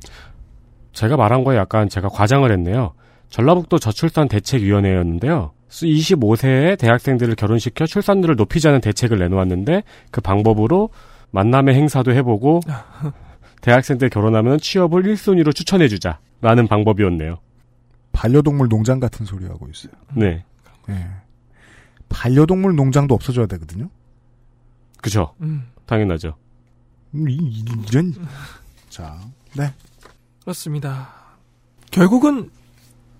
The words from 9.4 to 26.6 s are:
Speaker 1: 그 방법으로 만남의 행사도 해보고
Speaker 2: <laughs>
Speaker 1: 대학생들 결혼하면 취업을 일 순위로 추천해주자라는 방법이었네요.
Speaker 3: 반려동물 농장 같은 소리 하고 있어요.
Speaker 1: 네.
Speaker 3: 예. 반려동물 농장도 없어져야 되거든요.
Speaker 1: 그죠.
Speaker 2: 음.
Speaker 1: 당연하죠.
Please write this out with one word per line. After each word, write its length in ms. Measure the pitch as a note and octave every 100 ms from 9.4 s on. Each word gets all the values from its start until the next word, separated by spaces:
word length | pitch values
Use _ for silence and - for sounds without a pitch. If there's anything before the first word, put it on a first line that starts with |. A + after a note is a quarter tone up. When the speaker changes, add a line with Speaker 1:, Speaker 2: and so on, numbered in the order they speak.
| F#2 F2+ G#2 F#3+ - - -
Speaker 1:
그 100 | -
방법으로 720 | G2+ G2 A2+ G#2+ G#2+ F#3 A3 - - - -
만남의 440 | G2 G#2+ C3 C#3 C3
행사도 360 | D3 C3+ B2+
해보고 480 | B2 B2 G#2+ C3+ E3+ E3+
Speaker 2:
<laughs> 960 | B2+ - - D3 - - - - _
Speaker 1:
대학생들 480 | - B2 C3 B2+ B2
결혼하면 480 | G#2 G#2+ A2 A#2 D3+
취업을 480 | - F#3+ F3 F3 F#3+
일 100 | G#3
순위로 360 | - F#3 D3+
추천해주자라는 1160 | C#3+ E3+ G3 C#3+ G2 F2+ D#2+ _ - A2+ A#2 A2+
방법이었네요. 680 | G#2 G#2+ G2+ G2 E2+ D#2 F2 _ _ _ _ _ _ _
Speaker 3:
반려동물 560 | - A2+ C#3+ D3 C#3+ B2
농장 320 | A2 A2 C3
같은 260 | A#2+ - G#2
소리 180 | G2 F2+
하고 220 | E2 C2
있어요. 240 | D#2 - - - C3+
Speaker 1:
네. 280 | G2+ E2+ - _ _ _ -
Speaker 3:
예. 180 | G2 F2 F#2+ _ _ _ _ _ - _ _ -
반려동물 680 | - A#2+ C3 D#3+ F#3 G3 D#3+
농장도 380 | C3+ C#3+ C#3+
없어져야 320 | A2 - B2 G#2+
되거든요. 440 | F2+ D#2+ F2 E3 _ _ _ _ _ _ _ _ _ _ _
Speaker 1:
그죠. 340 | A2 G2+ - -
Speaker 2:
음. 260 | D#3 D3+ A#2+ _ -
Speaker 1:
당연하죠. 500 | A2 G2+ E2 D#2+ - _ _